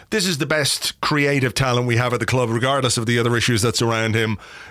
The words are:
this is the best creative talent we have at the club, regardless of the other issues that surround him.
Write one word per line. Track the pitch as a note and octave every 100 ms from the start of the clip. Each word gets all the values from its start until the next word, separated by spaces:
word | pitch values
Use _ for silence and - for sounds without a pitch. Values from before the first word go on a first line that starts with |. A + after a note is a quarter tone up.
| -
this | G#3+ F#3
is | D3
the | D3
best | D#3 - - - -
creative | - D3+ C#3+ C#3+ B2+
talent | - C3 A#2+ B2
we | A#2
have | B2
at | A#2+
the | A2
club, | B2+ A#2+
regardless | A2+ C3 C#3 B2+ B2
of | A2+
the | A#2+
other | A#2 A#2
issues | A2 A2+
that | A#2 -
surround | A#2 A2+ A2+ A2
him. | A2 G#2 - - -